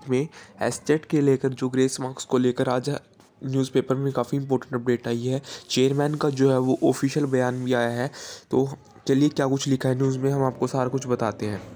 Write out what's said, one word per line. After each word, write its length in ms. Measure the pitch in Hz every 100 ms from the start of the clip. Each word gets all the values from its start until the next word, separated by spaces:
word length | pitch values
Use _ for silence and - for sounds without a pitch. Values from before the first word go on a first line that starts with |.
| 135
में। 180 | 127 160 - - -
एस्टेट 440 | 113 - - 151 -
के 160 | 151
लेकर 280 | 143 131 135
जो 200 | 123 131
ग्रेस 300 | 127 131 -
मार्क्स 260 | 131 131 -
को 120 | 127
लेकर 320 | 127 123 131
आज 200 | 127 135 143 _ _ _ - 135
न्यूज़पेपर 500 | 135 131 135 131 131
में 180 | 139
काफ़ी 240 | 131 120 143
इंपॉर्टेंट 440 | 139 127 - 123
अपडेट 260 | 123 117 120
आई 180 | 120 123
है। 160 | 135 - - -
चेयरमैन 460 | 127 131 139 147 147
का 140 | 151
जो 220 | 131 135
है 80 | 131
वो 180 | 127 -
ऑफिशियल 420 | 135 131 135 156 143
बयान 400 | 131 127 127 127
भी 80 |
आया 160 | 123 117
है। 220 | 120 135 - - - -
तो 180 | 127 135 139 - - -
चलिए 220 | 135 147
क्या 180 | 147 135
कुछ 200 | 135 143
लिखा 220 | 131 131
है 60 | 127
न्यूज़ 240 | 135 131
में, 120 | 135
हम 120 | 139
आपको 240 | 135 131 127
सारा 200 | 135 127
कुछ 200 | 131 127
बताते 380 | 120 113 98 104
हैं। 160 | 98 -